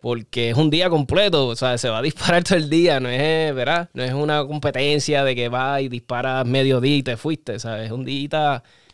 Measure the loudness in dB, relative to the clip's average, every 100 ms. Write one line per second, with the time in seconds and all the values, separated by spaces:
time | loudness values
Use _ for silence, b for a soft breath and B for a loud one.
0 | -6 -6 -6 -4 0 2 4 4 2 2
1 | 2 2 4 2 0 0 -2 0 -2 -2
2 | -2 -2 2 2 4 0 2 4 4 2
3 | 0 0 0 2 0 0 0 0 -2 -6
4 | -4 -2 0 0 -2 -2 -2 0 0 0
5 | 2 0 0 0 -2 -2 -2 -2 -4 -6
6 | -6 -4 -2 -2 0 2 2 2 2 2
7 | 0 -4 -4 -6 -6 -8 -8 -8 -8 -8
8 | -6 -8 -4 -2 0 -2 b b b